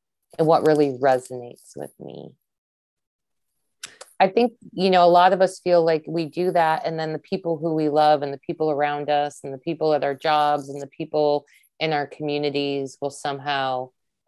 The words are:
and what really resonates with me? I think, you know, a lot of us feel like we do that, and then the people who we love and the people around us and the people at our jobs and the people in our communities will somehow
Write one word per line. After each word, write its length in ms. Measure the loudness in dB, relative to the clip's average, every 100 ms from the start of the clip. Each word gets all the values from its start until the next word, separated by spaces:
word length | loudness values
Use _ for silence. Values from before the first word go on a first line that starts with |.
| _ _ _ -2
and 80 | 2
what 200 | 4 4
really 320 | 4 2 2
resonates 720 | 0 0 -2 -12 -14 -18 -20
with 160 | -16 -16 _
me? 320 | -18 -16 -18 -20 _ _ _ _ _ _ _ _ _ _ _ _ _ _ -20 _ -18 0
I 80 | 0
think, 240 | 2 0 -4 -14
you 180 | -2 2
know, 140 | 6
a 40 | 6
lot 240 | 8 6
of 80 | 4
us 180 | 0 0
feel 240 | 2 4
like 200 | 4 0 -2
we 200 | -6 -4
do 260 | -4 0
that, 300 | 2 2 0
and 140 | -2 -6
then 140 | -6
the 60 | -8
people 380 | -6 -6 -4 -4
who 180 | -2
we 140 | -2 0
love 340 | 4 4 2
and 100 | 0
the 60 | -8
people 320 | -10 -4 -2
around 400 | 0 -2 -4 -2
us 300 | -2 -2 -6
and 100 | -12
the 60 | -10
people 360 | -8 -2 0
at 100 | 0
our 100 | -2
jobs 540 | -4 0 2 2 0 -4
and 120 | -12
the 60 | -14
people 600 | -12 -6 0 0 0 -4 _ _ -6
in 120 | -4
our 140 | -2 -4
communities 920 | -8 -6 -4 -4 -2 -4 -4 -6 -8
will 100 | -10
somehow 800 | -8 -8 -8 -4 -4 -2 -4 -8 _ _ _